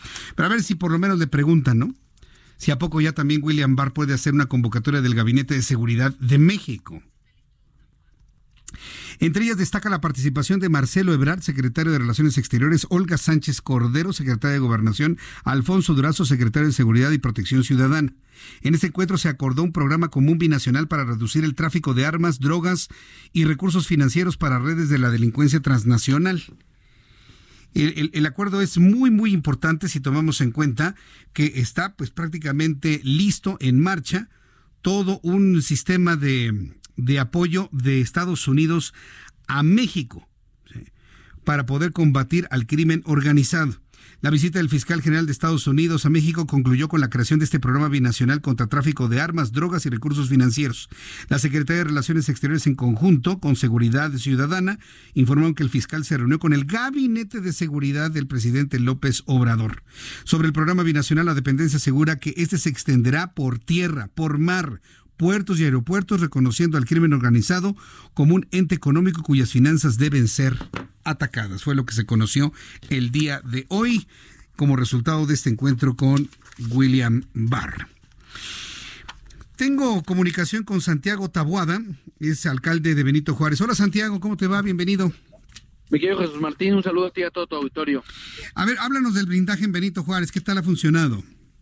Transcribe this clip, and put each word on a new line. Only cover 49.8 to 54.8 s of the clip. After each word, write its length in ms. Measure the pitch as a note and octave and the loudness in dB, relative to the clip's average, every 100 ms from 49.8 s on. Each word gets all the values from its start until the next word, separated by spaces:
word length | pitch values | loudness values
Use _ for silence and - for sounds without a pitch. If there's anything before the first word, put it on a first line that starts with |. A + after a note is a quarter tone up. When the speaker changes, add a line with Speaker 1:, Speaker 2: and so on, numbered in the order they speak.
| C3+ | -2
Speaker 1:
y 20 | |
recursos 400 | A#2 D3 C#3+ C3+ | -4 -2 -2 2
financieros. 640 | C3+ B2+ A#2 C#3+ A#2 - - - - - | 4 4 2 -2 -6 -12 -20 -18 -16 -4
La 80 | C#3+ | 0
Secretaría 400 | D3 C#3+ C#3 E3+ | 0 0 0 0
de 100 | D#3+ | 0
Relaciones 400 | D3 C3+ D#3+ D3+ | -2 0 0 0
Exteriores, 380 | C3+ C#3+ D#3 - | -2 -2 0 0
en 80 | |
conjunto 640 | C3+ B2 A2 F3 D#3 C#3+ F#3 | 0 0 2 4 4 2 -2
con 160 | D3 C3 | 0 0
Seguridad 560 | B2+ A#2 A#2 B2+ D3+ | 2 2 2 2 0
Ciudadana, 640 | C3+ B2+ C3 C#3+ F#3 F#3 G#3 | -4 -2 0 0 0 -2 -4